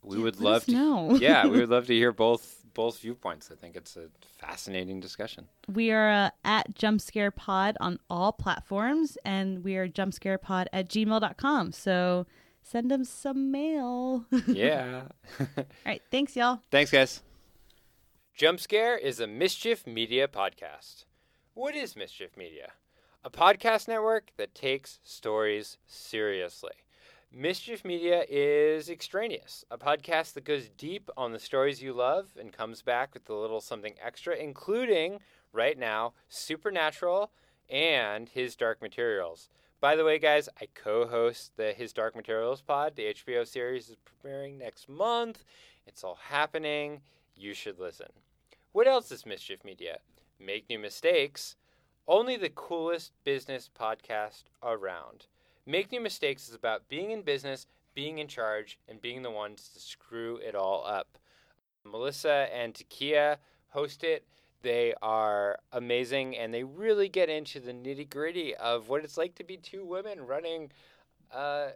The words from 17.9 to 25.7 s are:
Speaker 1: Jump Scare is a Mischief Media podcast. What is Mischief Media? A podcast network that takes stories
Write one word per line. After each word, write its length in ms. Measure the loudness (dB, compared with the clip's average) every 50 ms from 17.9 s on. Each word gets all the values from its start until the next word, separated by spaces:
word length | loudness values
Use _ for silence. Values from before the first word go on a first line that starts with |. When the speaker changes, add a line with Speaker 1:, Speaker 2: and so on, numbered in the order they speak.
| _ _ _ _ _ _ _ _ _
Speaker 1:
Jump 260 | 4 6 6 6 4
Scare 360 | -2 0 2 4 4 4 2 2
is 200 | 0 -2 -2 -2
a 60 | -4
Mischief 600 | -4 0 2 2 2 2 0 0 0 0 0 -2
Media 420 | -8 -2 -2 -2 2 4 2 2 2
podcast. 760 | 2 0 -2 -2 -2 _ -16 -16 -16 -16 -20 -20 -20 -20 -20 _ _ _ _ _ _ _ _ _ _
What 200 | -6 -6 -6 -4
is 220 | -4 -6 -8 -8
Mischief 400 | -10 -12 -12 -10 -14 -14 -14 _
Media? 360 | -14 -16 -14 -14 -16 -18 -18 -20 _ _ _ _ _ _ _ _ _ _
A 60 | -16
podcast 580 | -2 4 6 6 6 6 4 2 2 2 0 0
network 420 | -2 0 2 2 2 2 0 -4 _
that 180 | -8 -8 -8 _
takes 460 | -6 -2 -2 -2 -2 -4 -10 -20 -20 _
stories 760 | -20 -20 -10 -6 -2 0 0 2 2 0 -2 -4 -8